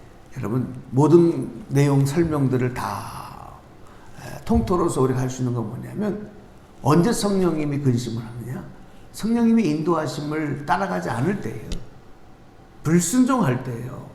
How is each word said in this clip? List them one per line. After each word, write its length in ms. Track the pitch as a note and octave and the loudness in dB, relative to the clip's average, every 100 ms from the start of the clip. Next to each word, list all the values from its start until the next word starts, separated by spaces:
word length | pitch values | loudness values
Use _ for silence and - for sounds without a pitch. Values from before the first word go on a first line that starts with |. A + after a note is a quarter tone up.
| - - - - | -20 -20 -18 -10
여러분 360 | G#2 B2+ A#2+ - - | -4 -2 -4 -8 -4
모든 720 | C3 D3 F3 E3+ C#3+ A#2+ - - | 2 8 8 8 2 -4 -8 0
내용 360 | C#3 C#3+ C#3 C#3 | 4 4 4 2
설명들을 680 | D#3+ E3 D3+ C3 B2 B2+ B2 | 2 2 2 2 2 0 -2
다, 760 | G2 G2+ - - - - - - - - - - - - | -6 -6 -10 -12 -14 -16 -18 -18 -20 -20 -20 -20 -20 -18
에, 220 | - - - | -16 -8 0
통틀어서 560 | A#3 A3 F3 E3+ C#3+ | 2 2 2 2 2
우리가 180 | C3 B2+ | 2 2
할 100 | C3 | -2
수 120 | - | -2
있는 140 | B2+ A#2+ | -2 -2
건 120 | G#2 | -4
뭐냐면, 600 | B2+ B2 D3 G#3 - - - - - - - | -8 -10 -6 -4 -4 -10 -18 -20 -20 -20 -4
언제 280 | B2 D#3 F3 | 2 4 4
성령님이 680 | A3+ G3+ G3 F3 D#3 D3 C#3 | 2 0 2 2 0 -2 0
근심을 420 | C#3 A#2 A2+ A#2 | 0 0 -2 -8
하느냐? 420 | A#2 A#2+ A#2+ F#3+ - - - - - | -8 -12 -10 -10 -12 -16 -20 -20 -18
성령님이 540 | - G#3 A#3 A3+ A3+ F#3 | -6 -2 2 4 4 4
인도하심을 1000 | D3+ D#3+ D#3+ D3+ D3 D3 D#3 D3+ C#3 - | 2 0 0 -2 -4 -4 -4 -4 -4 -2
따라가지 440 | F#3 F#3+ F3+ F3 | -2 -2 -4 -4
않을 320 | A#2 D3+ G3+ | -2 0 -2
때예요. 280 | B2 A2+ - - - - - - - - - - - - | -4 -8 -6 -8 -8 -16 -20 -20 -20 -20 -20 -20 -20 -8
불순종할 800 | D3 F3 F3 B3+ B3+ B3+ D3+ - | 0 2 4 2 4 2 2 0
때예요. 420 | B2+ A#2 B2 A#2+ - | -4 -8 -10 -12 -14